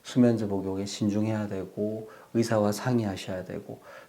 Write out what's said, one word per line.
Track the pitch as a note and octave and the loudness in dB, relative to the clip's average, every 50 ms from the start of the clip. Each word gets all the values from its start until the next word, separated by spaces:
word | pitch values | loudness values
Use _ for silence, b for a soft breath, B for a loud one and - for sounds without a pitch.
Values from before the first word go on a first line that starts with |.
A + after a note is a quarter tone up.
| - | -18
수면제 | - - B2+ B2 A#2+ A#2 A2 A2 G2+ | -2 4 6 6 6 6 4 0 -2
복용에 | G2+ G2 F#2+ F#2+ F#2+ F#2+ G2 | -2 -2 -2 -2 -4 -4 -4
신중해야 | G2+ - - A2+ G#2 G2+ G#2 G#2+ A2 A2 G#2+ G#2+ G2+ | -6 -4 0 0 2 2 2 0 0 0 -2 -2 -4
되고 | G#2 F#2+ F2+ F2+ - - G#2 G#2+ A2 G#2+ B B B B B B - | -4 -6 -6 -8 -4 -4 -2 -2 -2 -6 B B B B B B 0
의사와 | A#2 A2+ A2+ A#2 G#2+ G#2 G#2 | 0 2 4 4 4 4 4
상의하셔야 | G#2 G#2 - B2+ B2 A#2 A2 G2+ F#2+ F#2+ - - F#2+ F2+ F2+ | 2 0 0 2 2 2 2 0 -2 -4 -6 -6 -6 -6 -6
되고 | F2+ F#2+ E2+ - - A2 - B B B B B | -8 -8 -10 -10 -10 -14 -16 B B B B B